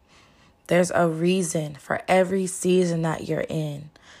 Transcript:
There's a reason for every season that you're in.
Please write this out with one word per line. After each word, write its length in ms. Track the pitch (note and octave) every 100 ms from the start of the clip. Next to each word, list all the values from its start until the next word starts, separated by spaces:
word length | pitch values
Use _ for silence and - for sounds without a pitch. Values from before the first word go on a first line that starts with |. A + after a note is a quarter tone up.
| _ _ _ _ _ _ -
There's 240 | F3 F3
a 160 | - F3
reason 680 | D#3+ F3 F#3+ E3 E3 D3+
for 300 | D3 - - -
every 380 | F#3 F#3 F#3+ F#3
season 560 | - F3+ F#3 F3 E3
that 260 | D#3+ - -
you're 200 | D#3 -
in. 400 | D#3+ D3+ C#3+ D3+ - - -